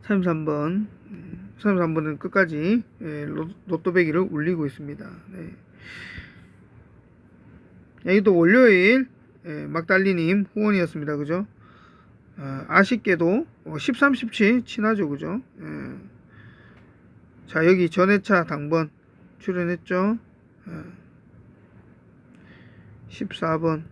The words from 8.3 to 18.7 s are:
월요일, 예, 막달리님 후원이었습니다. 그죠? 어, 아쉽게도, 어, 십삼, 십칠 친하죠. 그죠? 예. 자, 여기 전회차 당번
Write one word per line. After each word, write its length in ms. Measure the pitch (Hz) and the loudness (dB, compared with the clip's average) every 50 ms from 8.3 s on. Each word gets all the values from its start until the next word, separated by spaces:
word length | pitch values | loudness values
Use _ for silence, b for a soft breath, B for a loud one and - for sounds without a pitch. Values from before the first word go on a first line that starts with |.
| 190 | 6
월요일, 720 | 170 165 170 208 254 254 233 202 180 180 202 240 262 262 - - _ _ _ - - - | 6 6 6 8 8 8 8 8 6 6 6 4 4 2 -2 -8 _ _ _ -20 -20 -16
예, 200 | 175 151 151 147 | -12 -12 -10 -10
막달리님 800 | 147 147 165 165 165 190 190 190 196 190 175 160 165 190 208 196 - | -6 -6 -6 0 2 2 4 4 2 2 2 2 2 2 2 0 -2
후원이었습니다. 640 | _ 214 214 214 208 190 175 160 - 160 147 147 151 | _ -2 0 2 2 2 0 -2 -4 -6 -6 -4 -4
그죠? 300 | 143 147 143 165 180 202 - - b b b b b b b b b b b b _ _ - - - | -6 -4 -4 -4 -4 -4 -8 -12 b b b b b b b b b b b b _ _ -20 -18 -14
어, 260 | 143 139 135 135 - | -12 -10 -10 -10 -6
아쉽게도, 800 | - 156 175 196 190 247 214 - 208 185 160 170 165 185 247 330 - - _ _ | 2 4 4 4 4 2 -2 2 0 0 2 2 2 2 0 -2 -4 -12 _ _
어, 120 | 160 156 147 | -12 -10 -6
십삼, 360 | - - 254 - 294 277 269 | -4 -4 0 2 2 2 2
십칠 500 | - - 226 - - 220 202 240 254 226 | 0 -4 -8 -2 0 2 2 2 2 -2
친하죠. 440 | - - - 208 214 220 202 196 147 | -4 -6 -2 -2 0 0 0 -2 -4
그죠? 320 | 143 139 156 156 185 240 262 _ _ - | -4 -6 -6 -6 -8 -8 -8 _ _ -18
예. 360 | 160 156 156 147 135 131 131 - - - - - - b b b b b b b b b b b b b b b b b _ - _ _ _ - - | -16 -14 -12 -12 -12 -14 -14 -16 -18 -20 -20 -20 -20 b b b b b b b b b b b b b b b b b _ -20 _ _ _ -20 -20
자, 180 | - - 160 160 | -6 -2 2 4
여기 220 | 170 190 185 180 165 | 4 4 4 2 0
전회차 560 | - 185 180 190 202 202 196 - 208 180 165 | 2 2 4 4 4 2 2 2 2 2 2
당번 460 | 165 160 147 147 147 | -2 -6 -8 -4 -2